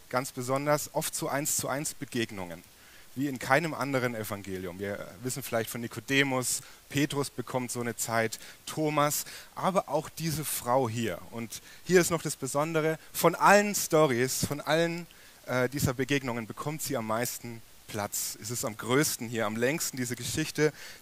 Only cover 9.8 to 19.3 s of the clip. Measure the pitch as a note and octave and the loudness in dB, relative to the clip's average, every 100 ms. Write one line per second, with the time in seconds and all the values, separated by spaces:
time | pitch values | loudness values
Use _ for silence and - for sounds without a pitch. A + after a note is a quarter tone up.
9.8 | - D3 - - D#3+ D3+ D3 - A#2+ C3 | 0 -2 -4 -6 -4 -4 -4 -4 2 2
10.8 | A#2 A#2 A2 E2+ - A#2 A#2 - - - | 2 0 -2 -4 -10 -10 -10 -12 -16 -12
11.8 | - F3+ E3+ E3 D#3 - C3 C#3+ D#3+ D#3+ | 4 6 6 2 -2 -4 -2 0 2 2
12.8 | D#3 D#3+ - - E3 F3+ D#3 G3+ G#3 F#3+ | 2 0 -6 4 4 8 10 10 8 0
13.8 | - D#3 D3+ A#2 C3 - - C#3+ C#3+ D#3+ | 2 6 6 4 2 0 -2 -2 0 2
14.8 | E3+ E3+ E3+ - - - - B2+ B2 C3+ | 2 -2 -10 -18 -20 -16 -2 0 2 2
15.8 | C3+ B2 C3+ C#3+ C3 A#2 A2 - D3+ D3+ | 0 0 2 0 0 -4 -6 -6 -6 -4
16.8 | - B2+ A2 A2 B2 - A#2+ A2+ - - | -4 -2 0 0 0 -4 -10 -12 -16 -20
17.8 | - G#2+ G2+ - - - G#2+ A#2+ B2 G#2 | -10 -4 -4 -4 -6 -6 -6 -4 -4 -4
18.8 | G#2+ C3 D#3 - A#2 | 2 4 4 -2 -4